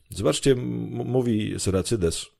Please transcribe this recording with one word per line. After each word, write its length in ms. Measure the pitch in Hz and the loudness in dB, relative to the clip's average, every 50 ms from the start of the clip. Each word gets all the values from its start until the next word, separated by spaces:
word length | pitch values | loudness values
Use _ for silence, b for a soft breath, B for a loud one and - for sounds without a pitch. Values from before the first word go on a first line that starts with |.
| - - | -16 -14
Zobaczcie, 420 | - 87 101 151 147 - - 139 131 | -6 -2 0 0 0 2 4 2 2
m-, 60 | 123 123 120 117 113 113 113 | 2 2 -4 -4 -4 -6 -6
mówi 640 | 117 120 120 120 120 131 123 120 110 107 107 104 92 95 | -6 -6 -4 -2 0 0 2 2 2 0 0 -2 -4 -4
Seracydes 680 | - 101 92 95 87 - 120 107 87 82 80 - - - _ | -2 0 0 0 2 0 0 2 2 2 0 0 -6 -12 _